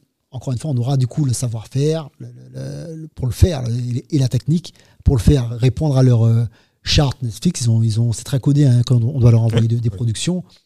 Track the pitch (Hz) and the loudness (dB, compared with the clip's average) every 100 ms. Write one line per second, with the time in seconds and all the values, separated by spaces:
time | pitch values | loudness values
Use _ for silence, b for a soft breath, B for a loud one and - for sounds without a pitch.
0 | _ _ _ 127 - 120 156 123 120 135 | _ _ _ -14 -8 -6 -4 -4 -2 0
1 | 123 - 139 113 123 110 - 131 151 160 | -2 -2 -2 -2 -4 -8 -8 -2 -2 -2
2 | 143 _ 123 123 127 131 135 143 165 160 | -6 _ -20 -20 -20 -14 -14 -12 -14 -14
3 | 160 - 123 - 190 143 120 123 123 120 | -16 -8 -6 2 2 2 -4 -4 -4 -6
4 | - 151 131 120 - 165 - b b b | -4 -2 0 -2 -2 -4 -4 b b b
5 | - 131 - 143 117 117 127 - 156 131 | 0 2 2 2 0 -2 -2 0 0 2
6 | 127 117 113 113 117 b b b - - | 4 4 4 2 -2 b b b -2 0
7 | 139 - 120 - 180 - 117 113 113 107 | 0 -2 -8 -4 -4 0 0 2 2 2
8 | 117 110 - 135 143 143 143 120 120 123 | 0 -2 -4 -2 2 4 4 4 4 2
9 | 113 147 117 113 113 110 113 117 117 95 | 2 4 4 6 4 2 0 0 -2 -4
10 | 117 104 - 180 175 b | -4 -4 -4 -4 -6 b